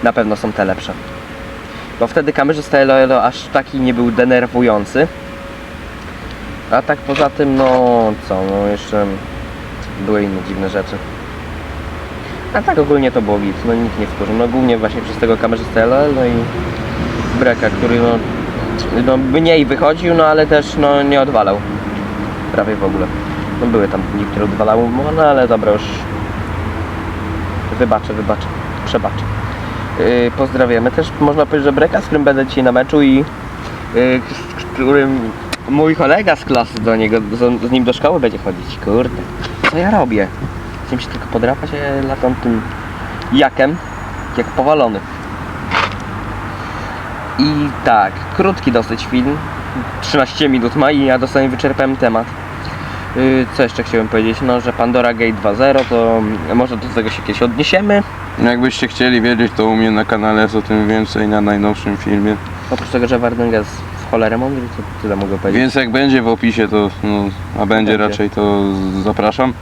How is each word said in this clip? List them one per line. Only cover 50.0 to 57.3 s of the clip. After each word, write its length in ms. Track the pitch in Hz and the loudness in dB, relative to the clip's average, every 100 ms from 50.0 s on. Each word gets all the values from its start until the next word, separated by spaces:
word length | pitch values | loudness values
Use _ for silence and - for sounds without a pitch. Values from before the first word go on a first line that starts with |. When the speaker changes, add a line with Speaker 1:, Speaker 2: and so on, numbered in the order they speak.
Speaker 1:
trzynaście 480 | - 147 131 - 151 | 0 2 2 2 2
minut 260 | 131 117 131 | 4 2 2
ma 160 | 139 | 4
i 140 | 147 135 | 4 4
ja 140 | 127 | 2
dosłownie 300 | 127 139 135 | 2 2 2
wyczerpałem 460 | 127 139 135 135 131 | 0 -2 0 0 2
temat. 320 | 123 113 117 - - - - - - - - 123 | 2 2 -2 -8 -10 -10 -10 -10 -10 -10 -6 0
Yy, 300 | 131 131 123 - | 2 2 0 0
co 60 | |
jeszcze 200 | 120 - | 0 0
chciałem 240 | 117 117 110 | -2 0 2
powiedzieć? 300 | 113 110 110 | 2 0 0
No, 200 | 131 123 | 0 0
że 120 | 120 | 0
Pandora 400 | 117 117 123 120 | 0 2 2 2
Gate 200 | 113 117 | 2 0
dwa 200 | 107 104 | 0 -2
zero, 260 | 104 135 135 120 | 2 4 4 2
to 320 | 117 113 113 110 107 80 113 | 2 4 2 0 -2 0 2
może 220 | 127 117 | 2 -2
do 100 | - | -4
tego 220 | 117 110 | -2 -2
się 120 | - | -4
kiedyś 200 | - | -4